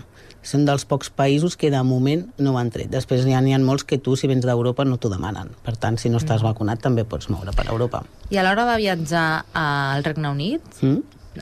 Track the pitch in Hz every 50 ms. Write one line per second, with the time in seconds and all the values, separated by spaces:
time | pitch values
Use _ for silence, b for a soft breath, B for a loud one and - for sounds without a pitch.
0 | - B B B B B B B - - - 143 147 143 143 135 - - 147 135
1 | - - - - 135 139 139 147 165 180 - - 160 151 139 131 127 131 127 127
2 | 131 139 151 175 180 247 - - 139 135 131 123 120 117 - - 107 - - 131
3 | 127 - 131 123 131 135 131 127 131 135 135 135 131 131 139 135 - - 151 131
4 | - 127 135 135 - 135 135 127 120 127 120 117 120 123 120 - 139 135 127 117
5 | - 110 95 95 - 104 98 92 90 - - - - 123 113 - 101 113 113 110
6 | - 120 117 117 156 - 113 107 113 110 107 - 107 101 117 110 - 135 120 113
7 | 110 110 87 78 - - - 90 92 101 - - - - 113 113 123 120 - -
8 | - - - - - - 202 196 185 185 202 220 240 240 233 220 214 196 185 170
9 | 160 143 170 170 160 160 160 156 - - - 165 156 147 143 143 139 135 139 143
10 | 143 160 147 156 151 143 139 139 151 214 302 330 - - - - - 135 143 240
11 | - - - - - - - 151